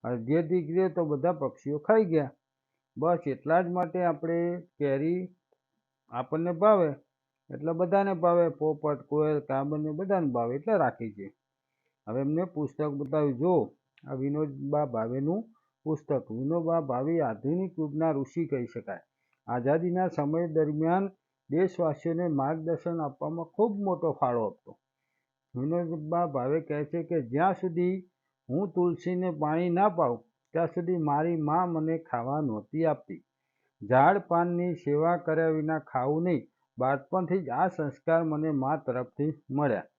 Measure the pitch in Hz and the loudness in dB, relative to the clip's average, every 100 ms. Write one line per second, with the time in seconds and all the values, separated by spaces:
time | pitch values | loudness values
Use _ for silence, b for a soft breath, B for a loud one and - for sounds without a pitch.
0 | 117 120 113 156 160 180 151 170 185 180 | -4 -4 0 0 2 0 0 0 0 0
1 | 160 147 160 165 135 - 135 147 147 220 | -2 0 0 0 -4 -6 -6 -6 4 4
2 | 202 160 135 - _ _ _ _ _ - | 4 2 0 -8 _ _ _ _ _ -2
3 | 156 175 147 131 143 165 175 180 175 175 | 0 2 0 -6 2 2 2 -2 -2 0
4 | 175 151 165 170 170 175 175 _ 143 135 | 0 0 -2 0 0 -4 -10 _ -2 0
5 | 156 180 185 _ _ _ _ _ _ _ | 0 -2 -4 _ _ _ _ _ _ _
6 | _ 120 127 156 170 170 202 208 160 135 | _ -8 -4 -2 -2 2 4 6 4 -2
7 | _ _ _ _ _ 139 156 165 180 196 | _ _ _ _ _ -8 -6 -2 2 2
8 | 196 185 175 175 170 - 151 151 151 143 | 2 0 2 4 2 0 -2 0 -2 -4
9 | - 151 151 147 147 135 143 151 151 151 | -2 0 2 0 -2 -2 -2 -2 -4 -4
10 | 190 190 151 123 117 135 185 208 135 - | 0 0 2 0 -2 -2 0 2 2 0
11 | 113 101 101 _ _ _ _ _ _ _ | -10 -10 -14 _ _ _ _ _ _ _
12 | - 120 139 160 180 151 147 - 151 143 | -8 -4 0 -2 -2 -4 -6 -4 -4 -4
13 | 147 156 147 123 165 175 110 _ _ _ | -2 0 0 2 2 2 2 _ _ _
14 | 135 135 139 147 156 135 139 147 147 113 | -10 -6 -4 -2 -4 -6 -2 0 0 -2
15 | 113 131 143 196 220 b b b 151 156 | -2 -2 -2 -2 -4 b b b -4 -4
16 | - 135 - 113 131 170 160 165 143 123 | -2 -4 -2 -6 -2 0 0 0 0 -2
17 | 143 170 139 107 135 175 190 165 156 147 | 0 0 0 -2 -2 -2 -2 -4 -4 0
18 | 160 139 135 170 165 135 120 117 101 92 | 0 0 -2 -4 -2 -2 -4 -8 -10 -12
19 | _ _ _ _ - 120 123 160 175 180 | _ _ _ _ -6 -2 2 2 2 0
20 | 185 - 143 160 170 156 151 151 160 185 | 0 0 0 0 0 0 0 0 2 2
21 | 196 - _ _ _ 151 185 185 165 147 | 0 -8 _ _ _ 0 0 0 -2 -2
22 | 170 165 175 143 135 160 160 165 175 170 | -2 -2 0 0 0 -2 -2 -2 -2 -4
23 | 147 135 151 165 165 - 220 202 196 170 | -4 -6 -6 -6 -8 0 0 0 -2 0
24 | 160 139 131 120 107 - - - _ _ | -2 0 0 2 -2 -4 -20 -20 _ _
25 | _ _ _ _ _ 123 139 170 170 165 | _ _ _ _ _ -6 -2 -2 -2 -6
26 | 151 170 170 135 123 160 160 147 147 170 | -4 -2 0 -2 0 -2 -2 -4 -2 -4
27 | 160 165 117 135 185 180 185 165 180 185 | -2 -2 0 2 2 2 -2 0 0 0
28 | 180 _ _ _ - 139 202 170 175 165 | -8 _ _ _ -4 -2 0 2 2 0
29 | 180 180 185 156 151 160 180 170 208 175 | -2 -2 -2 -2 0 2 2 4 2 4
30 | 143 120 _ _ _ 160 165 180 170 180 | 0 0 _ _ _ -2 0 -2 -2 0
31 | 151 143 165 165 147 160 180 165 156 165 | 2 2 2 0 2 2 2 0 0 -2
32 | 165 123 120 147 147 107 110 156 160 143 | -2 -4 -2 -2 -2 -4 -6 0 0 0
33 | - - _ _ _ _ _ _ 104 127 | -6 -16 _ _ _ _ _ _ 2 6
34 | 147 202 190 170 175 175 180 160 - 147 | 8 6 2 0 2 0 -2 -2 0 2
35 | 160 175 175 156 160 156 151 160 - 131 | 2 2 0 2 2 2 0 -2 -2 -2
36 | 127 156 180 160 - _ _ - 127 139 | 0 0 2 0 -2 _ _ -2 0 0
37 | 139 185 175 190 143 120 185 180 147 - | -2 -2 0 -2 -2 0 0 0 -6 -4
38 | - 165 160 151 156 147 131 156 - 123 | 0 2 2 -2 0 0 0 -2 -2 -4
39 | 123 - 147 151 _ 135 147 101 - | -6 -4 -4 -4 _ 0 0 0 -4